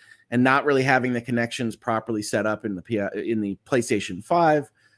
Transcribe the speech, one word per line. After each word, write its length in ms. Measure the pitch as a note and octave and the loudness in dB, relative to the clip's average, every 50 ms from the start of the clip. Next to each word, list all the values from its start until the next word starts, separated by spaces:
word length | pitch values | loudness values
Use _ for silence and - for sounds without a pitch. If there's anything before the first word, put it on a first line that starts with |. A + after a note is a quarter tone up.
| - _ - _ _ _ | -20 _ -20 _ _ _
and 140 | A#2+ A#2+ B2 | 0 2 4
not 220 | C3 C3 C#3 C3 | 4 4 4 2
really 180 | D3 C#3+ C3+ C3 | 2 2 2 4
having 300 | C3+ C3+ C3 A#2+ B2+ B2 | 4 2 2 2 0 -2
the 80 | A#2+ | -4
connections 540 | A#2 B2 B2 A#2+ A#2 A#2 - - B2 A2+ G#2 | -4 -2 -2 0 0 -2 -4 -4 -6 -6 -6
properly 460 | - - - A2+ A2 - - A2+ G#2 | -6 -4 -2 -2 -2 -2 -2 -4 -4
set 240 | G#2 - - A2 G2+ | -4 -2 -2 0 0
up 180 | G#2+ G#2+ G2+ - | 0 -2 -2 -4
in 120 | A2 G2+ | -6 -6
the 60 | F2 E2 | -6 -6
P-, 140 | - A#2+ G#2 | -4 -4 -2
in 440 | G2 - - G2+ F2 - A#2 A2 | -2 -2 -4 -6 -4 -4 -2 -2
the 160 | G#2+ G2+ F#2+ - _ | -2 -4 -6 -8 _
PlayStation 580 | - - B2 A#2 - B2 G2+ F#2+ - F#2 F2 G#2+ | -2 0 0 0 2 -2 -2 -2 -4 -10 -10 -4
five, 460 | - F3 E3+ E3+ D#3+ D3+ D3+ C#3 - _ _ _ _ _ | 0 2 4 4 4 4 2 0 -4 _ _ _ _ _